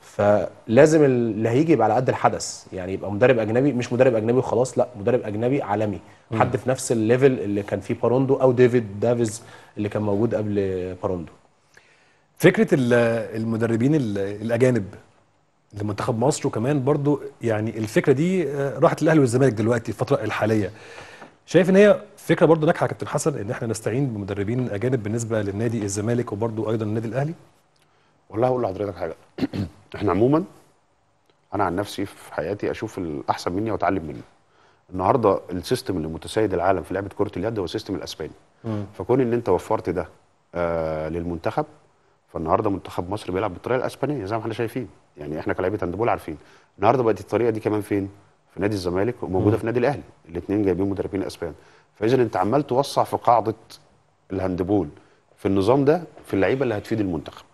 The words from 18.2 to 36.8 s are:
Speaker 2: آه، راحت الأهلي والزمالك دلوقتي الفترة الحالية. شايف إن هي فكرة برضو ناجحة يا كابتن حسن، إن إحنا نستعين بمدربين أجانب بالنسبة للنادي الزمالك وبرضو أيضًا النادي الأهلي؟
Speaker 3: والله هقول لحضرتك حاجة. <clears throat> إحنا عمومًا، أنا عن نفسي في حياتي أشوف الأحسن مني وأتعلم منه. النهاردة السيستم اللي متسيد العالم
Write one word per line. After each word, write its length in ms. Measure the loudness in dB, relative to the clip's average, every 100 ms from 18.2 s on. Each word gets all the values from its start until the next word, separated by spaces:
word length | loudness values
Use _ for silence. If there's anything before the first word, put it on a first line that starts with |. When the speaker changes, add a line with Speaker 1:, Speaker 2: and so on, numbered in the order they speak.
| 2 0 -2
Speaker 2:
آه، 280 | -2 -4 2
راحت 220 | 2 4
الأهلي 180 | 4 6
والزمالك 340 | 4 4 4
دلوقتي 380 | 4 0 0 -2
الفترة 320 | -6 -2 0
الحالية. 480 | -2 -2 0 2 0 -8 -20 -20 -20 -20 -20 _ 2
شايف 240 | 4 6
إن 60 | 8
هي 240 | 8 6 0 -20
فكرة 280 | -2 4 6
برضو 200 | 6 4
ناجحة 160 | 2
يا 40 | 0
كابتن 200 | -2 -6
حسن، 300 | -2 -2 -4
إن 140 | -6
إحنا 160 | -6 -4
نستعين 400 | -4 -2 -2 -2
بمدربين 640 | -4 -6 -4 -2 -2 -2
أجانب 340 | -2 -2 -2
بالنسبة 380 | -2 -4 -2 -2
للنادي 420 | -2 -2 -2 -2
الزمالك 480 | -4 -2 0 -2 -2
وبرضو 380 | -4 -4 -4 -4
أيضًا 140 | -2 -2
النادي 220 | -4 -4
الأهلي؟ 260 | -4 -4 -8 -16 _ _ _ _ _ _ _ _
Speaker 3:
والله 180 | -2 0
هقول 160 | 2
لحضرتك 320 | -2 -4 -6 -6
حاجة. 200 | -8 -10 _ -6
<clears throat> 560 | -6 -4 -8 -10 _ -4
إحنا 160 | 0
عمومًا، 320 | 2 4 2 0 -12 _ _ _ _ _ _ _ _ _ -4
أنا 80 |
عن 120 | -2 -2
نفسي 300 | -6 -6 -8
في 280 | -10 -12
حياتي 380 | -8 -6 -4 -4
أشوف 260 | -6 -8 -8
الأحسن 540 | -8 -8 -6 -6 -4
مني 200 | -4 -4
وأتعلم 320 | -2 -2 -2 -6
منه. 160 | -12 -16 _ _ _ _ _ _
النهاردة 460 | -4 0 2 4 2 -2
السيستم 460 | -10 -4 -4 -2 -6
اللي 100 | -6
متسيد 460 | -8 -6 -2 -2
العالم 300 | 0 0 0